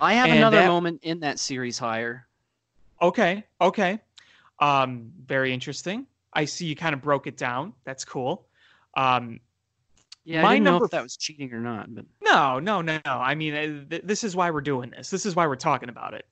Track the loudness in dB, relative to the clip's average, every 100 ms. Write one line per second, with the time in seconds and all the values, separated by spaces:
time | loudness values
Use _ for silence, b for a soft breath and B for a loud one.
0 | 2 4 6 8 8 8 6 4 0 -4
1 | -6 -4 -4 -4 -4 -4 -6 -4 -4 -2
2 | -4 -8 -16 _ _ _ _ _ _ 0
3 | 2 4 2 0 -6 0 2 2 0 -2
4 | _ _ b b b 0 2 4 2 -4
5 | -14 -14 -4 -2 0 -2 -6 -10 -8 -8
6 | -10 _ _ -2 -2 -4 -6 -4 -2 -2
7 | 0 0 0 -6 -4 -4 -6 -12 -14 -12
8 | -10 -6 -4 -4 _ b b b b -2
9 | 0 0 -2 -14 _ _ _ _ _ _
10 | -20 -20 -6 2 4 6 6 4 2 -2
11 | -6 -10 -12 -10 -10 -8 -6 -8 -10 -14
12 | -18 -4 2 4 4 0 -2 -2 -2 -4
13 | -4 -2 -2 -2 -4 -4 -6 -8 -10 -8
14 | -4 -4 -2 -2 -2 -2 -2 -2 -4 -12
15 | -8 -6 -2 0 0 0 -2 -2 -4 -12
16 | -12 -12 -16